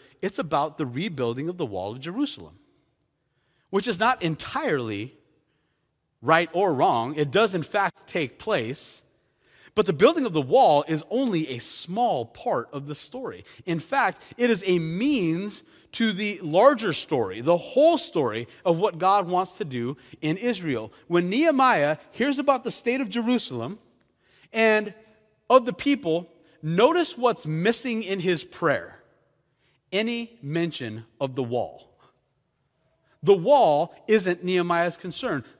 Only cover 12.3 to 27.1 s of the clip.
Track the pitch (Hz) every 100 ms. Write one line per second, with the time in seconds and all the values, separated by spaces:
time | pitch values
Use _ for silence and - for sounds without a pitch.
12.3 | - 254 151 113 143 143 147 - 254 226
13.3 | 92 - - - 165 - 269 208 - -
14.3 | - 240 208 190 180 160 170 277 269 170
15.3 | 165 208 - - _ _ - 226 190 208
16.3 | 196 160 165 254 254 214 147 - 139 101
17.3 | 101 131 170 170 175 208 339 - 170 127
18.3 | 107 117 - 185 165 202 165 185 202 175
19.3 | 180 185 - 170 127 120 - - - 156
20.3 | 185 240 190 170 120 110 - - 175 180
21.3 | 220 330 269 262 190 143 156 - - 262
22.3 | 269 285 262 233 - 233 262 233 226 226
23.3 | 247 - 123 113 202 _ _ _ _ _
24.3 | _ _ 220 220 214 208 - _ _ _
25.3 | _ - 254 240 - 277 277 165 165 180
26.3 | _ _ _ 156 170 247 339 330